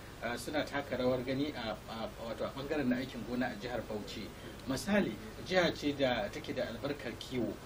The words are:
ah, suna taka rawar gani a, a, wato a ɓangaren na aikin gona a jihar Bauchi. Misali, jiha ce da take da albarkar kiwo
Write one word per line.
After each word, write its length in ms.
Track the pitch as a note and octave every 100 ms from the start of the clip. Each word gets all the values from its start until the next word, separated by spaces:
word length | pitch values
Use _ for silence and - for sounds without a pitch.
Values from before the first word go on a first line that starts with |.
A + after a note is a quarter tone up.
| - -
ah, 140 | A2+ A#2+
suna 260 | - D3
taka 320 | C#3 C#3+ C#3 A#2+
rawar 280 | B2+ B2+
gani 280 | B2+ C3+ D3+ B2+
a, 180 | A2+ G#2+ -
a, 180 | A2 G#2+ -
wato 200 | A2+ A2
a 60 | A2+
ɓangaren 320 | C3+ C#3 D3+ B2+
na 80 | B2
aikin 280 | C3 B2 G#2
gona 180 | B2 B2
a 80 | A2
jihar 220 | A#2+ A#2+ G#2
Bauchi. 400 | G#2+ G2+ - F#2+ - - - -
Misali, 480 | - - G#3 D#3+ G#2+ - -
jiha 280 | A#2+ F#3 E3
ce 180 | - D3 C#3
da 320 | C3+ A#2 G2+
take 240 | D3+ -
da 80 | B2+ G#2+
albarkar 440 | A2+ C3+ C#3+ A#2+ -
kiwo 340 | - B2+ G#2+ G2+